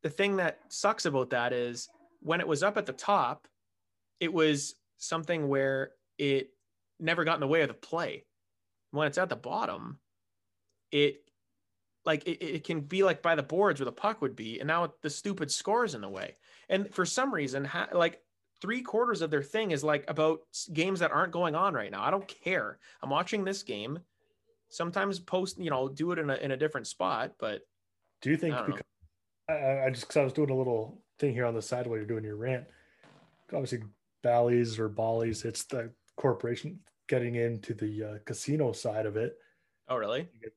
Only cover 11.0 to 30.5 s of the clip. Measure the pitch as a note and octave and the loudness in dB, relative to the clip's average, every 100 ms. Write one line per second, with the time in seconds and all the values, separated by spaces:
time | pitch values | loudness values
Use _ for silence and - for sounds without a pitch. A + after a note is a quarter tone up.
11 | D3 C#3+ _ _ _ _ _ _ _ _ | 4 2 _ _ _ _ _ _ _ _
12 | - D#3 F3 D#3+ E3+ E3 - E3 C#3+ F#3 | 0 0 0 -6 -4 -6 -4 -6 -2 2
13 | F#3+ E3 E3+ D#3+ C#3+ E3 G3+ C#3 C3 - | 4 4 2 2 2 2 4 2 -2 -2
14 | G3+ A3 C3+ - A2 A#2 C#3+ E3 E3+ - | -2 0 -4 -4 -8 -6 0 0 0 -4
15 | D#3 - G3+ F#3+ D3 - - A3 A#3 C3 | -8 -6 -6 -4 -4 -4 0 0 0 -4
16 | G2 F#2+ G2+ - _ - - F#3+ G3 - | -8 -8 -10 -12 _ -20 -2 -2 0 -2
17 | F3 - C4+ G3+ C#3 C3+ C#3 E3+ - F3 | 0 2 0 0 -2 -2 -4 -2 0 4
18 | E3+ - _ _ _ _ F#3 B3 B3 G#3+ | 2 2 _ _ _ _ -4 -4 -2 0
19 | A#3+ G3 D#3+ D3+ C#3+ G#3+ G#3+ D3+ D3+ D3 | 2 2 2 0 0 -2 0 0 2 2
20 | - D#3 D#3 D#3+ - - - D#3 F3 F#3+ | 0 2 2 2 -4 -12 -6 0 0 2
21 | E3 D3 F3+ E3+ F3 D3+ G3 C#3+ G2+ F#2+ | 2 2 2 0 0 2 2 0 -4 -2
22 | A#2 F#3+ G3 - - F3+ G#2 - - - | 0 0 -2 -10 -2 -2 -2 -8 -20 -12
23 | C3+ C#3+ F3+ G#3+ F#3+ G3 - G#2 A2 D#3+ | -2 -2 0 -2 -2 -4 -6 -6 -6 -8
24 | - _ _ _ _ _ _ - E3+ F3+ | -10 _ _ _ _ _ _ -6 -4 0
25 | G3 G3 F3 F#3 F#3 - F3 C3+ C3+ C#3 | -2 -2 -2 -2 -2 -4 -2 0 -2 -2
26 | E3 F3 D3 C3+ C#3+ C3+ D3+ C#3 - - | -2 0 0 0 -2 0 0 -2 -8 -2
27 | - A2+ A#2+ - A2 G#2 - _ _ _ | 0 0 -2 -4 -4 -4 -10 _ _ _
28 | _ _ C3 D#3 E3+ B2+ G#2+ A2+ - _ | _ _ 0 0 0 -2 -2 -6 -8 _
29 | - _ _ _ - D#3 C3+ C3+ C3 B2 | -20 _ _ _ -4 0 2 2 2 0
30 | - D3+ C3+ C3 D3 | 0 2 4 2 2